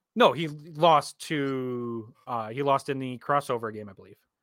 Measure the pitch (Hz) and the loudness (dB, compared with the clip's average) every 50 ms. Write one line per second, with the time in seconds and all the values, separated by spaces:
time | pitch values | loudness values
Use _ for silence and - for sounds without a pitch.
0 | _ _ - 220 240 170 120 139 170 151 147 151 147 175 160 147 165 170 156 143 | _ _ 2 4 4 4 4 2 -4 -6 -6 -10 -16 -10 -2 4 6 6 6 6
1 | - - - - - - 165 147 139 139 135 131 127 127 123 120 120 120 117 113 | 4 0 -12 -12 -8 -4 -4 -2 -2 -2 -2 -4 -4 -6 -6 -6 -6 -6 -8 -8
2 | 107 113 - _ - 127 123 117 110 110 113 135 143 143 135 135 - - 135 131 | -10 -12 -18 _ -10 -8 -6 -6 -6 -6 -6 -2 2 2 2 2 0 -4 -6 -6
3 | 135 127 127 120 - - 143 143 139 - 131 117 113 110 107 107 107 101 98 - | -6 -8 -8 -8 -4 0 0 0 0 0 -4 -4 -4 -6 -8 -10 -12 -14 -16 -20
4 | 95 95 101 _ _ _ _ _ | -20 -20 -20 _ _ _ _ _